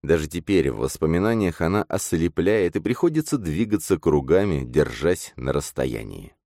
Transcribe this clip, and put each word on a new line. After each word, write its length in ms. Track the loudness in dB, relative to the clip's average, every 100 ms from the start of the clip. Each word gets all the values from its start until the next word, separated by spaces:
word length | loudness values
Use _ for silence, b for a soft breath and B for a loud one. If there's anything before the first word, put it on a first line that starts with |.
Даже 260 | 2 2 2
теперь 420 | -6 2 2 2
в 60 | 0
воспоминаниях 800 | -4 0 0 2 2 2 0 0
она 240 | 0 0
ослепляет, 880 | -2 -4 -2 0 0 0 2 4 2
и 60 | 0
приходится 580 | -2 0 2 0 -2 -4
двигаться 600 | -2 -2 0 0 0 0
кругами, 640 | 2 2 4 2 4 -2
держась 680 | 0 0 0 0 -2 -2 -4 -8
на 160 | -4
расстоянии. 800 | -4 -4 -6 -4 -4 -10 -14 -18 _